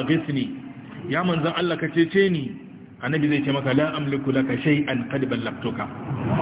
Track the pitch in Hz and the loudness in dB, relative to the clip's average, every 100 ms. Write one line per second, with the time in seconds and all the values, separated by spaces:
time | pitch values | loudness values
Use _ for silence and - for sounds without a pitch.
0 | 131 160 151 139 107 - - - - - | 2 2 2 -2 -2 -6 -12 -14 -14 -12
1 | - 147 185 165 160 165 175 156 160 160 | -4 0 2 2 0 0 -2 -2 0 2
2 | 160 196 196 165 131 - - - - - | 4 6 4 2 -2 -8 -14 -18 -20 -8
3 | 127 156 147 143 139 135 131 135 156 156 | -2 2 2 2 2 0 2 2 2 0
4 | 139 135 135 135 131 120 156 147 135 127 | -2 -2 2 2 2 2 4 2 2 -2
5 | 117 139 127 113 110 - 117 - - - | -2 -2 -2 -2 -4 -4 -4 -4 -6 -8
6 | - - - 165 | -6 -4 0 0